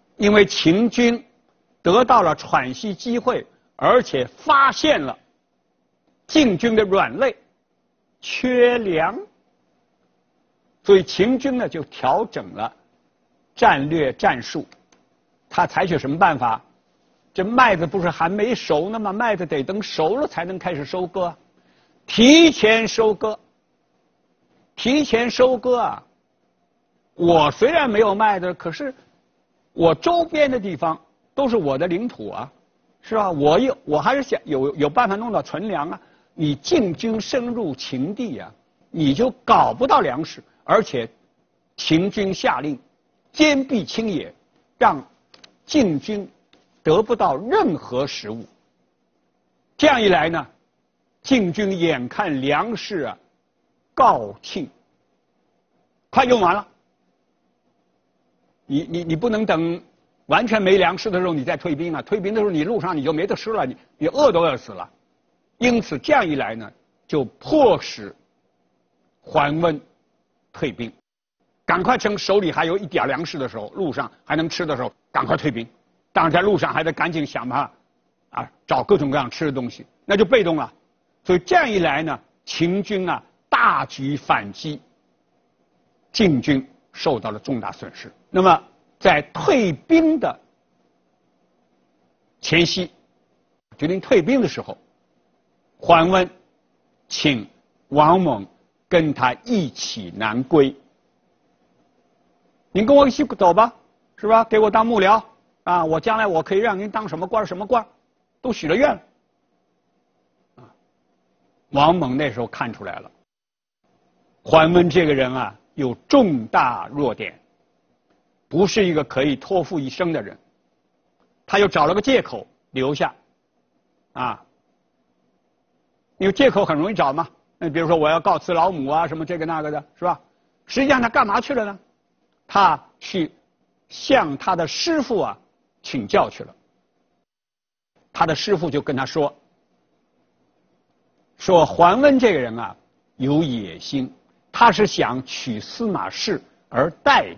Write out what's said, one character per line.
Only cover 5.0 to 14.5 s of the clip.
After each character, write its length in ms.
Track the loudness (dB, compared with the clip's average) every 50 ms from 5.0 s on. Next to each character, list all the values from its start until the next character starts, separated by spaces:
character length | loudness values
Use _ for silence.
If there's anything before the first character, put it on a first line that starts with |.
了 160 | 0 -6 -10 -12 _ _ _ _ _ _ _ _ _ _ _ _ _ _ _ _ _ _ _ _ _
晋 320 | -2 2 4 4 4 2 2
军 160 | 0 0 2
的 80 | 2
软 340 | 2 2 2 0 0 0 -2 -2
肋， 180 | -2 -2 -4 _ _ _ _ _ _ _ _ _ _ _ _ _ _ _ _ _
缺 580 | -14 -12 -10 -4 -4 0 2 4 4 4 4 0
粮， 400 | -2 -2 -2 -2 -2 -2 -4 -8 -14 -16 _ _ _ _ _ _ _ _ _ _ _ _ _ _ _ _ _ _ _ _ _ _ _ _ _ _ _ _ _ _
所 140 | 4 6 6
以 60 | 6
秦 360 | 4 2 0 0 0 2 0 0
军 180 | -2 -2 -2
呢 120 | -2 -4 -6
就 140 | -6 -8 -12
调 400 | -12 -10 -4 -2 0 0 0 -2
整 280 | -4 -8 -12 -12 -12 -10
了 180 | -10 -10 -10 -10 _ _ _ _ _ _ _ _ _ _ _ _ _ _ _ _
战 340 | 2 4 4 4 4 0 -2
略 240 | 0 0 0 -2
战 300 | -2 0 0 0 0 -2
术。 240 | -6 -8